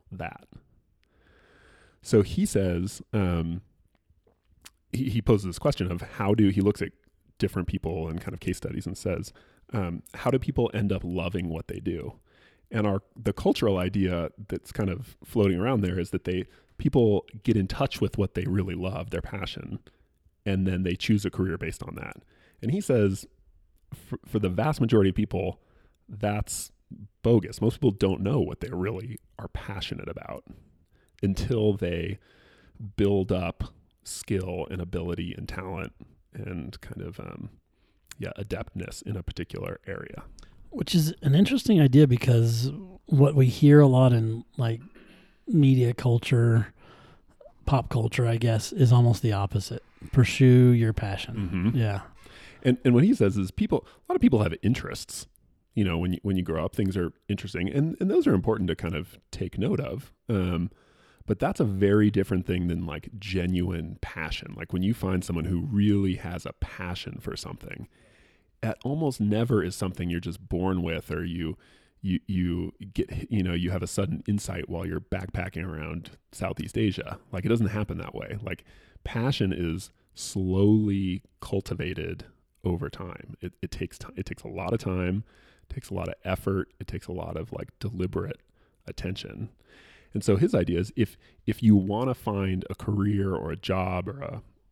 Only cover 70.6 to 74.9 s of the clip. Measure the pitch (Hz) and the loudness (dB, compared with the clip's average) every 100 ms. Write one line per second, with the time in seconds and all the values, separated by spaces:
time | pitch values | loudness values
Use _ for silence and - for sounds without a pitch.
70.6 | 92 92 85 82 - 87 87 85 80 - | 0 0 -2 -4 -6 -6 -4 -4 -6 -6
71.6 | _ _ _ _ 95 90 - 92 87 87 | _ _ _ _ -2 -2 0 -2 0 -2
72.6 | 85 - 98 - - - - 104 90 87 | -6 -10 -8 -6 -4 -6 -2 0 0 0
73.6 | 87 95 87 - 95 78 - 101 - 92 | -2 -2 -4 -2 -2 -4 -2 -2 -4 -8
74.6 | - 85 90 | -8 -6 -6